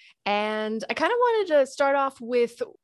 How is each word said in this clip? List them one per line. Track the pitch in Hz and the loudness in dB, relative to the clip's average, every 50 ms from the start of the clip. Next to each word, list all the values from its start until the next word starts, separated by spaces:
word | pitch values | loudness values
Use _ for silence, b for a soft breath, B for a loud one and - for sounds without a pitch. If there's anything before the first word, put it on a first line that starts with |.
| b b b _ - | b b b _ -4
And | 202 208 208 208 214 214 214 214 214 220 220 - - | -2 -2 -2 -2 -2 -4 -4 -4 -4 -6 -6 -6 -6
I | 233 | -4
kinda | - 320 359 480 | -2 -2 0 2
wanted | 480 494 480 453 427 403 359 302 | 2 2 2 2 2 2 2 2
to | 285 262 - | 2 2 2
start | - - 277 277 277 | 0 0 0 2 2
off | 277 277 269 269 - | 2 0 -2 -4 -8
with, | 240 226 247 240 233 233 233 - 254 - - - | -6 -2 0 2 0 0 -2 -6 -12 -12 -12 -6